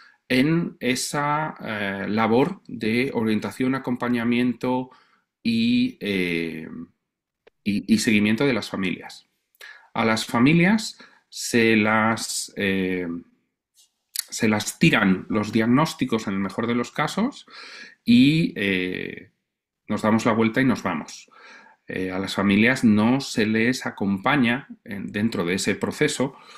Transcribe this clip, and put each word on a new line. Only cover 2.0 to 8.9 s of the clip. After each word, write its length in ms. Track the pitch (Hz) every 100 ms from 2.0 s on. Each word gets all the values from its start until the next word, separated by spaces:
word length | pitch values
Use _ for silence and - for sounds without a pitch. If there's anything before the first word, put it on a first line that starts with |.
| 98
labor 520 | 107 110 120 165 - -
de 440 | - 107 117 139
orientación, 600 | 117 110 107 101 - 127
acompañamiento 1160 | 135 135 123 120 120 117 120 123 120 127 127 127 - _ _ _ _
y, 540 | 117 113 117 123 127 -
eh, 680 | 101 95 90 82 82 80 80 82 85 _ _ _ _ _ _ _
y, 280 | 101 101 160
y 60 | 107
seguimiento 480 | 123 107 107 113 143
de 60 |
las 180 | 110 -
familias. 560 | 95 92